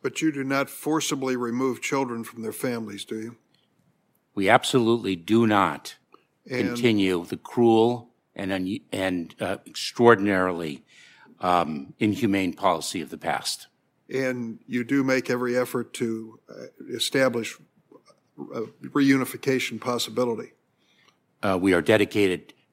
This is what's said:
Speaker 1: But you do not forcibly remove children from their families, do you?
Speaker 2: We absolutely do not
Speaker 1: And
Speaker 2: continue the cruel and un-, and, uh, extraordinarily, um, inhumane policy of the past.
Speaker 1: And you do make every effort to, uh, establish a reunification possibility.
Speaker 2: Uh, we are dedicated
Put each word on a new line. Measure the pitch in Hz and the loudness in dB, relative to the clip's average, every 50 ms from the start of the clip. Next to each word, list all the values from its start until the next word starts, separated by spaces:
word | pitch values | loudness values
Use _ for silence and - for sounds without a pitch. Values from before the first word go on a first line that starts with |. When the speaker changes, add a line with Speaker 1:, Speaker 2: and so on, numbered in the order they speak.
| - | -10
Speaker 1:
But | 135 127 - 160 | -10 -6 -4 -4
you | 156 | -2
do | 147 139 135 | -2 -2 -4
not | 135 139 139 139 - | -2 -2 -2 -2 -4
forcibly | - - - 147 156 160 147 - 151 139 131 131 127 | -6 -8 -4 -2 -2 -2 -2 -2 -4 -4 -2 -2 -2
remove | 123 123 117 117 123 131 131 120 113 - | -2 -2 -4 -2 -2 -2 -2 -2 -4 -6
children | - 147 139 135 123 117 113 113 | -4 -2 -2 -2 -2 -4 -8 -10
from | - - 117 110 | -10 -12 -10 -10
their | 113 107 | -10 -8
families, | - - 131 120 117 110 104 101 101 - | -6 -6 -6 -4 -6 -8 -10 -10 -12 -12
do | - 113 110 | -10 -10 -10
you? | 110 117 120 - _ _ _ _ _ _ _ _ _ _ _ _ _ _ _ _ _ _ _ | -10 -10 -14 -18 _ _ _ _ _ _ _ _ _ _ _ _ _ _ _ _ _ _ _
Speaker 2:
We | 101 98 92 | 0 4 4
absolutely | 113 - - - - 131 113 113 117 120 104 98 95 | 4 4 4 2 2 4 4 4 2 2 0 -2 -4
do | 85 82 90 107 113 117 | -4 0 2 4 4 4
not | 110 107 101 95 82 71 71 - - - - _ _ _ - _ _ _ _ _ - | 4 4 4 2 2 0 -4 -10 -16 -18 -20 _ _ _ -20 _ _ _ _ _ -8
Speaker 1:
And | 135 123 120 - | -4 -4 -4 -4
Speaker 2:
continue | 120 120 120 123 113 104 95 92 92 85 87 | -2 0 2 2 4 4 2 2 0 0 -2
the | - 87 | -6 -8
cruel | 78 - - - - 117 117 113 113 113 120 120 120 117 - _ _ _ _ - | -10 -10 -6 0 2 4 6 6 6 6 4 2 0 -6 -12 _ _ _ _ -12
and | - 98 95 95 | -10 -6 -4 -4
un-, | 95 92 92 107 - - _ - | -4 -4 -4 -6 -8 -8 _ -6
and, | 98 95 92 90 87 82 80 - - | -4 -2 -2 -2 -4 -6 -8 -10 -8
uh, | 110 92 98 - - | -6 -6 -6 -6 -10
extraordinarily, | - - - - - - - 120 117 117 98 98 104 98 92 92 92 90 82 85 78 71 - - _ _ - - - - _ _ - - - | -12 -12 -10 -10 -6 0 6 8 8 8 8 6 2 2 2 2 0 -2 -4 -6 -8 -8 -10 -14 _ _ -20 -20 -20 -20 _ _ -20 -12 -4
um, | - 90 90 87 85 76 78 71 67 - - - | 0 2 2 2 2 0 -2 -6 -10 -12 -6 -2
inhumane | 117 107 101 90 117 104 98 98 92 90 80 | 0 0 0 2 0 0 2 0 0 -2 -2
policy | - - 95 87 78 76 - - 92 | 0 2 2 2 0 -2 -6 -6 -6
of | 76 67 | -8 -8
the | 82 73 | -12 -8
past. | - 82 71 - - - - - - - _ _ _ _ _ _ _ - | -4 -4 -4 -4 -4 -6 -8 -8 -10 -18 _ _ _ _ _ _ _ -8
Speaker 1:
And | - 131 135 127 127 123 120 113 110 - _ | -6 -4 -4 -4 -4 -4 -6 -8 -10 -12 _
you | - 127 123 120 | -6 -6 -6 -2
do | 113 139 139 131 | 0 0 0 2
make | 131 131 127 123 - | 2 2 0 0 0
every | 127 120 123 120 120 | -2 -2 -2 0 0
effort | 127 127 120 - 127 117 - - | 0 0 0 -2 -4 -6 -6 -6
to, | - 127 113 113 110 113 110 110 - _ - | -4 -2 -2 -2 -4 -8 -12 -18 -20 _ -20
uh, | - - - - - - - 107 117 | -20 -18 -18 -18 -18 -18 -14 -10 -6
establish | - - - - 135 135 131 117 120 113 - - - _ _ _ _ _ _ - - _ _ _ _ _ _ _ - - - - | -4 -4 -2 0 2 2 2 2 0 -4 -6 -8 -14 _ _ _ _ _ _ -20 -20 _ _ _ _ _ _ _ -16 -14 -12 -10
a | 120 110 - - _ - | -10 -10 -10 -12 _ -12
reunification | 131 - 147 139 139 135 135 127 - - - - 139 131 127 - - 120 110 | -4 0 4 4 6 6 4 2 -2 -6 -6 -2 0 0 0 -2 -4 -6 -6
possibility. | - 127 123 117 - - 110 117 127 120 113 107 120 - _ _ _ _ _ _ _ _ _ _ _ _ _ _ _ _ _ _ - | -4 -4 -4 -2 -4 -4 -2 -2 0 0 -2 -4 -8 -12 _ _ _ _ _ _ _ _ _ _ _ _ _ _ _ _ _ _ -2
Speaker 2:
Uh, | 101 95 90 | 0 0 2
we | 90 98 92 | 4 4 4
are | 87 80 | 4 6
dedicated | - 110 107 101 - - 107 101 95 90 85 - - - _ _ _ | 4 4 4 4 2 2 2 2 2 0 -2 -6 -12 -20 _ _ _